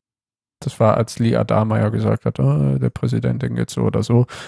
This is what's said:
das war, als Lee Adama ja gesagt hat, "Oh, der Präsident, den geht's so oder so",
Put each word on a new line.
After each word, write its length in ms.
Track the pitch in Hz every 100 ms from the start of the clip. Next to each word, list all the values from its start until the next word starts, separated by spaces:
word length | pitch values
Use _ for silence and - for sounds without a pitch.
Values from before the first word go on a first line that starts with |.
| _ _ _ _ _ _
das 200 | - -
war, 180 | 110 -
als 220 | 113 -
Lee 160 | 117 117
Adama 420 | 107 110 110 107
ja 100 | 107
gesagt 360 | 110 107 107 -
hat, 140 | -
"Oh, 380 | 135 147 139 135
der 120 | 127
Präsident, 520 | - 123 120 123 120
den 120 | 127 117
geht's 180 | 113
so 80 | -
oder 200 | 113 -
so", 220 | - 120 123 -